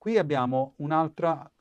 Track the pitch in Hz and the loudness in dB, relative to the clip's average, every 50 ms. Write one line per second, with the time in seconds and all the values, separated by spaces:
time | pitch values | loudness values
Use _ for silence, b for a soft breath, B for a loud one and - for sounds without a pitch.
0 | - 214 226 208 170 147 147 131 123 123 131 131 135 139 - - 143 147 160 160 | -2 0 2 2 2 2 0 0 0 0 0 0 -2 -4 -6 -8 -4 -2 0 0
1 | 160 151 - - 180 165 160 139 135 - _ _ | 0 0 -2 -4 -2 -2 -2 -4 -6 -16 _ _